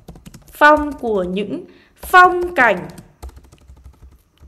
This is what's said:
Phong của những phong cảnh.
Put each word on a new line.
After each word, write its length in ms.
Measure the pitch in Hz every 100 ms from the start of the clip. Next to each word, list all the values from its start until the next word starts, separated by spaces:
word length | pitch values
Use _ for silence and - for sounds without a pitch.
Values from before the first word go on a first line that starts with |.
| - - - - _
Phong 420 | - 302 302 294
của 300 | 277 240 202
những 420 | 180 190 202 330 - _ _ _
phong 600 | - 370 359 359 349 285
cảnh. 320 | 233 180 - - - _ - - _ _ _ - - _ - _ _ _